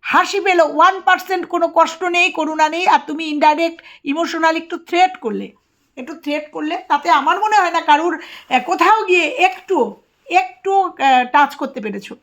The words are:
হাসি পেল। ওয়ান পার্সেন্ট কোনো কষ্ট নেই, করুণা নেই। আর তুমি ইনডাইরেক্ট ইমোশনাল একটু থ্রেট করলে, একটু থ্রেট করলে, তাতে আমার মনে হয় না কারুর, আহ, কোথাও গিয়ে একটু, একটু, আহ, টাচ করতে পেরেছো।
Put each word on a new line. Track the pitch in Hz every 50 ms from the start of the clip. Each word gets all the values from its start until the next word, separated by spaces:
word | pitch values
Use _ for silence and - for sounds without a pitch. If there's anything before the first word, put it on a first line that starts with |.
হাসি | - - - 302 359 359 - 392
পেল। | 370 392 370 349 320 294 -
ওয়ান | 294 320 370 381 381
পার্সেন্ট | 359 - 370 359 349 - 381 359 339 -
কোনো | - 349 339 330 330
কষ্ট | 339 320 294 - - 370
নেই, | 359 349 349 349 370
করুণা | 370 - 311 311 311 311 311 311
নেই। | 320 339 359 370
আর | 330 285 - -
তুমি | 302 311 330
ইনডাইরেক্ট | 311 302 302 311 302 302 311 330 330 330 - - - - - _
ইমোশনাল | 285 277 320 339 320 339 330 320 320 320
একটু | 330 330 - 359 -
থ্রেট | - - - 339 370 370 370 -
করলে, | - 226 208 196 202 190 - _ _ _ _ _ _ _ _ -
একটু | 254 277 320 - _
থ্রেট | 294 294 302 302 -
করলে, | - 320 302 302 339 370
তাতে | 370 _ - 285 285 339
আমার | 330 294 269 311 359 392
মনে | 403 427 427
হয় | 415 370 339
না | 339 339
কারুর, | 320 311 294 294 320 349 320
আহ, | - - - - - - _ - 254
কোথাও | 247 - 370 - 330 370 427 440 427
গিয়ে | 381 359 359 330 294 - - 349 381
একটু, | 370 - - - 392 320 240 202 202 _ _ _ _ _ _ -
একটু, | 330 370 381 370 - _ _ 381 392 392
আহ, | 381 349 - - 269 269 262 254 247 247 -
টাচ | 294 294 269 -
করতে | - 294 269 - 254
পেরেছো। | 208 214 196 202 196 - - _